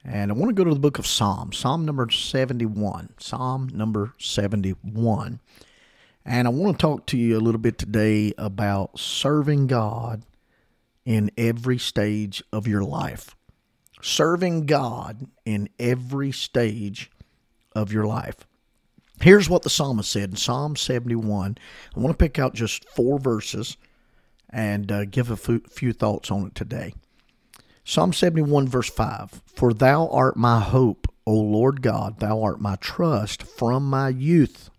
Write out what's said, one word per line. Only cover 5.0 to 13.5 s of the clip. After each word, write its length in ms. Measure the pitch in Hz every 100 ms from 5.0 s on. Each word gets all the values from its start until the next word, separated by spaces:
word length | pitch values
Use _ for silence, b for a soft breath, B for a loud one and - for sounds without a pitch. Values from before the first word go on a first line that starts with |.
| 117 104 113 117 _ b b b b b b b
And 240 | - 123 123
I 40 |
want 280 | 131 196 151
to 20 |
talk 240 | 156 143 -
to 100 | 131
you 200 | 117 110
a 40 |
little 180 | 113 110
bit 180 | 113 110
today 560 | - 107 107 107 107 -
about 600 | 107 98 101 98 95 -
serving 680 | - - 139 151 143 143 131
God 560 | 123 107 113 117 110 - _ _ _ _ _ _ _
in 280 | - 110 104 -
every 400 | 117 120 127 123
stage 640 | - - 104 107 104 - -
of 120 | 107 107
your 160 | 104
life. 540 | 98 - 82 - - _ _